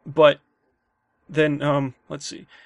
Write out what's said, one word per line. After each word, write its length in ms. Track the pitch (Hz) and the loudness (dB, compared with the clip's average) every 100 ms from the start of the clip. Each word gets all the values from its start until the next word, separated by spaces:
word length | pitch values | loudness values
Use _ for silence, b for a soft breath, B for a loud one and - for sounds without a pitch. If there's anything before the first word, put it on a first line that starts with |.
| 160 | -8
but 340 | 151 151 - _ _ _ _ _ _ _ _ _ | 4 4 4 _ _ _ _ _ _ _ _ _
then, 320 | 156 151 143 | -2 0 0
um, 320 | 147 143 135 - - | -2 -2 -4 -10 -16
let's 160 | 143 - | -14 -14
see. 200 | - - b | -18 -20 b